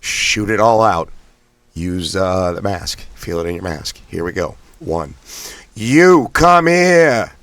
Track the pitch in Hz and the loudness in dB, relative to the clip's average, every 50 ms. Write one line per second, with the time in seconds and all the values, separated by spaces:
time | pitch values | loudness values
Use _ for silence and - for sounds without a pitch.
0 | - - - - - - - 107 104 101 110 98 107 113 113 110 110 110 92 85 | -10 -8 -6 -4 -2 -2 -2 -2 -2 -2 0 2 4 4 4 4 4 2 2 0
1 | 80 - - - - _ _ _ _ _ _ _ _ _ _ 80 85 90 90 92 | -4 -6 -10 -20 -20 _ _ _ _ _ _ _ _ _ _ -8 -6 -6 -6 -6
2 | 87 78 - 95 95 92 92 92 92 87 87 87 95 101 98 87 - - - - | -6 -6 -2 -2 -2 0 0 0 -2 -2 -4 -4 -6 -6 -6 -6 -8 -10 -12 -12
3 | - - - - - - 87 85 82 85 87 85 92 90 80 76 - - - - | -14 -20 -20 -16 -12 -8 -6 -6 -4 -6 -6 -8 -8 -8 -8 -8 -10 -12 -14 -14
4 | - _ - 85 85 90 87 92 87 76 - - - _ _ _ 165 - 80 82 | -18 _ -10 -8 -8 -6 -6 -6 -8 -8 -8 -14 -20 _ _ _ -8 -6 -6 -6
5 | 78 71 76 - _ - - - - - - - - _ _ - 104 117 131 151 | -6 -8 -14 -20 _ -20 -20 -18 -18 -18 -18 -20 -20 _ _ -10 -4 2 4 6
6 | 175 185 180 160 123 - _ - 156 175 175 175 165 165 175 175 175 185 180 170 | 6 6 6 4 2 0 _ 2 4 4 4 4 4 2 2 2 4 4 6 6
7 | 165 151 127 113 95 76 - _ | 4 4 2 0 -2 -4 -8 _